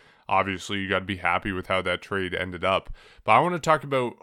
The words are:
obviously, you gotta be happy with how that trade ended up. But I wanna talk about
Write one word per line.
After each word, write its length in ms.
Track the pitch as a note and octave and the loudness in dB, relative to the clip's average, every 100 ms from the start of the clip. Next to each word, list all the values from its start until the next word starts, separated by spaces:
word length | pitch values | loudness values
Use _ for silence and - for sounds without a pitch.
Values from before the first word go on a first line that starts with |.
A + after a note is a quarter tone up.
| - _ - | -20 _ -2
obviously, 500 | G2 F#2+ F#2 - G2+ | 0 0 -2 -4 -4
you 100 | F#2+ | 0
gotta 160 | F#2+ | 0
be 120 | F#2+ F#2+ | 0 -2
happy 340 | F2+ F2+ G#2 | 0 0 0
with 160 | F2+ F2+ | -4 -2
how 160 | F#2+ | -2
that 180 | F2+ F2+ | 0 -4
trade 320 | - G2 F#2 | -2 -4 -2
ended 320 | F2 F#2 F2 | -4 -6 -4
up. 300 | F#2 F#2+ - - - - | 0 0 -2 -12 -18 -8
But 80 | - | 4
I 80 | A2 | 4
wanna 180 | E3 F3 | 4 0
talk 240 | D#3+ D#3 | 2 2
about 320 | C#3+ C3+ A#2+ - | 2 -2 -2 -6